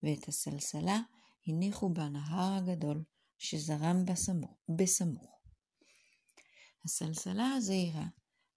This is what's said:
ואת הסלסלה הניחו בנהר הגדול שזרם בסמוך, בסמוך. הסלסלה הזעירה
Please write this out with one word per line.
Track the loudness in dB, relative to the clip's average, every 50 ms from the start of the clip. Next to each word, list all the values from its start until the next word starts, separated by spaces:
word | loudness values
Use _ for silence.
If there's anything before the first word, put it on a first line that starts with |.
ואת | -2 0 0 0 -2 -4
הסלסלה | -4 -4 -2 -4 -4 -4 -4 -4 -4 0 0 2 2 0 0 -4 _ _ -20 _ _ _ _
הניחו | -2 0 2 0 0 0 0 0 0
בנהר | 0 0 -2 -2 -4 -6 -6 -4 -2 0 0 0
הגדול | 0 0 0 0 0 0 0 -2 -2 -2 -4 -8 _ _ _ _ _ -10
שזרם | -8 -6 -4 -4 -2 -2 0 2 2 4 4 4 2
בסמוך, | 2 0 0 0 0 0 0 -2 -4 -10 -10 _ 0
בסמוך. | 2 4 4 4 4 4 4 0 0 -2 -8 -14 -20 _ -20 -20 -20 _ _ _ _ _ _ _ _ _ _ _ _ _ _ _ _ -20 -20 _ _ -20 -20 -20 _ _ -8
הסלסלה | -6 -4 -2 -2 -4 -4 -4 -4 -2 0 0 0 2 2
הזעירה | 0 2 2 2 2 2 2 0 -2 -4 -6 -8 _ _ _ _ _ _ _ _